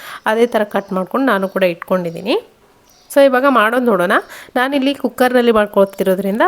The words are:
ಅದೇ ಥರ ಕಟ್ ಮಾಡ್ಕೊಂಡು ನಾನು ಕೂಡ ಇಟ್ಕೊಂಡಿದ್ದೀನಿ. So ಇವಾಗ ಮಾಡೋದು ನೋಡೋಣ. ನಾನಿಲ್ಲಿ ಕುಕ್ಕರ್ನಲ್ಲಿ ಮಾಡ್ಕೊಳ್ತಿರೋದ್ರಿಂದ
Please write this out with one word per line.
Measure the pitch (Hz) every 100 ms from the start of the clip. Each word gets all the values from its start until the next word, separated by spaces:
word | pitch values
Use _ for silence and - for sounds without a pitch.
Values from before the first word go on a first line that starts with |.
| - - -
ಅದೇ | 220 233
ಥರ | 233
ಕಟ್ | 208 202 202
ಮಾಡ್ಕೊಂಡು | 185 185 240 269
ನಾನು | 196 190
ಕೂಡ | 190
ಇಟ್ಕೊಂಡಿದ್ದೀನಿ. | 185 170 - 185 175 165 196 392 - _ _ _ _ _ -
So | 285 277
ಇವಾಗ | 254 285
ಮಾಡೋದು | 247 208 247 240
ನೋಡೋಣ. | 190 180 262 - - - 247
ನಾನಿಲ್ಲಿ | 262 285 262
ಕುಕ್ಕರ್ನಲ್ಲಿ | 277 233 - 247 247 240
ಮಾಡ್ಕೊಳ್ತಿರೋದ್ರಿಂದ | 220 208 208 196 - 190 185 196 214